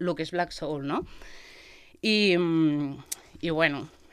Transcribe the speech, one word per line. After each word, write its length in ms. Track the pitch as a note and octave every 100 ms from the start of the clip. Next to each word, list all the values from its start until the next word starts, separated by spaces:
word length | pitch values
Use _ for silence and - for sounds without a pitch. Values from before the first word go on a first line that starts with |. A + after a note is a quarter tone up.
lo 160 | F3 F3
que 80 |
és 80 | D#3+
Black 160 | F3 F3
Soul, 380 | - D3+ D3 C#3
no? 160 | F#3 F#4 - - - - - - - - -
I, 320 | A3 G#3+ G#3 F3
mm, 640 | F3 E3 D#3+ D3 C#3+ C#3 - - - -
i, 80 | E3+
bueno, 360 | D#3+ D#3+ C#3+ D3+ - -